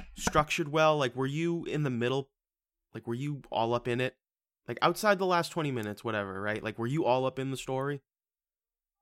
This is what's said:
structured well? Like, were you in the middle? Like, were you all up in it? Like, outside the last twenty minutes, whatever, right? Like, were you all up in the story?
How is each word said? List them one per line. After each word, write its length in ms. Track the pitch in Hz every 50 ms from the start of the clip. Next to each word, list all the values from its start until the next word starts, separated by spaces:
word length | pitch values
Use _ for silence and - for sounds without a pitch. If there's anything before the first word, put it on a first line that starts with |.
| - - -
structured 540 | - - - - 160 147 - - - 165 147
well? 280 | 143 156 156 156 156 151
Like, 180 | 139 123 -
were 120 | 127 135 135
you 380 | 139 156 165 170 170 170 -
in 180 | - 127 151 151
the 60 | 135
middle? 380 | 127 113 117 123 135 139 139 _ _ _ _ _ _ _ _ _ _ _ _ _ -
Like, 120 | 117 -
were 80 | 117 117
you 280 | 120 139 147 147 135 - -
all 220 | - 107 113 117 120
up 120 | 120 - 123
in 120 | 120 120
it? 140 | 127 131 - _ _ _ _ _ _ _ _ _ _ -
Like, 120 | 120 -
outside 380 | - 165 175 - - 214 202 180
the 60 | 196 185
last 220 | 180 170 165 -
twenty 200 | - 170 156 143
minutes, 320 | 131 120 107 104 104 - -
whatever, 360 | 117 110 107 101 98 95 95
right? 220 | 101 104 107 107 -
Like, 160 | 110 101 -
were 80 | 117 120
you 160 | 139 160 -
all 200 | 117 127 131 131 131
up 100 | 127 135
in 140 | 135 135
the 60 | 135 123
story? 440 | - - 131 131 135 143 143 139 _ _ _ _ _ _ _ _ _ _ _ _ _ _ _ _ _ _ _ _